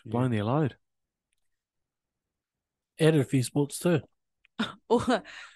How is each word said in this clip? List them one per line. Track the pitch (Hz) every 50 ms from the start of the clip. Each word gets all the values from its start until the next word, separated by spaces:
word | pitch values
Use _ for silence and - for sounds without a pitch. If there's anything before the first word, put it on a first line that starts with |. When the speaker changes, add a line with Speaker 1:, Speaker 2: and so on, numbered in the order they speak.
| _
Speaker 1:
yeah. | 113
Speaker 2:
blown | 110 120 127 127
their | 117 107 101
load. | 110 131 156 156 120 - - _ _ _ _ _ _ _ _ _ _ _ _ _ _ _ _ _ _ _ _ _ _ _ _ _ _ _ _ _ _ _ _ _ _ _ _ _ _ _ _ _ _ _ -
Speaker 3:
Added | 160 156 160 147
a | 123
few | - - 131 120
sports | - - 143 143 139 - -
too. | - 175 170 - - - _ _ _ _ _ _ _ _ _ -
Speaker 4:
<laughs> | 220 - - - _ -
Well, | 226 240 - 254 247 185 - - - - - - -